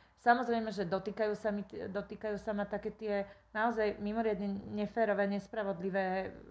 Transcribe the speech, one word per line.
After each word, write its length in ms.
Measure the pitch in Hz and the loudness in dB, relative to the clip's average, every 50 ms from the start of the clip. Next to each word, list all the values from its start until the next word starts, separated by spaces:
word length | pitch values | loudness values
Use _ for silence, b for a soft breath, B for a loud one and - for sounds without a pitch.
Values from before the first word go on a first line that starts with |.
| B B B B - | B B B B 6
Samozrejme, 480 | 240 240 254 247 240 233 233 220 220 | 6 6 8 6 2 0 0 0 -2
že 160 | 202 196 196 | -2 -2 -2
dotýkajú 480 | 170 190 190 190 214 196 - 220 214 208 | 0 0 0 -2 -2 -2 0 2 2 0
sa 160 | 202 - 220 | 0 0 0
mi 160 | 202 208 196 | 0 -2 -4
t-, 240 | - - - 175 190 | -6 -8 -8 -6 -4
dotýkajú 480 | 185 202 202 - 220 214 - 214 208 196 | -4 -4 -6 -6 -8 -6 -4 -4 -4 -4
sa 160 | - 226 208 | -2 -2 -2
ma 80 | 202 202 | -2 -2
také 320 | 202 214 208 208 214 214 | -2 -2 -4 -4 -4 -6
tie 320 | - 220 214 202 202 196 202 B B B B | -6 -2 -2 0 0 -2 -4 B B B B
naozaj 480 | - 214 220 240 226 220 214 208 202 - | -2 0 2 2 2 2 2 0 0 0
mimoriadne 720 | 202 208 214 226 226 220 208 180 202 202 196 202 - 208 | -4 -2 0 0 2 2 2 0 0 -2 -4 -4 -6 -6
neférové, 560 | 208 208 208 202 - 240 226 208 202 190 202 | -4 -2 -2 -2 0 2 2 4 4 4 2
nespravodlivé 1040 | 196 202 202 196 - - 220 208 196 196 170 180 196 180 196 190 185 185 190 190 190 - - - - | 2 0 -2 -4 -4 -4 -4 -2 -2 -2 -2 -2 -2 0 0 0 2 0 0 -2 -4 -6 -12 -14 -14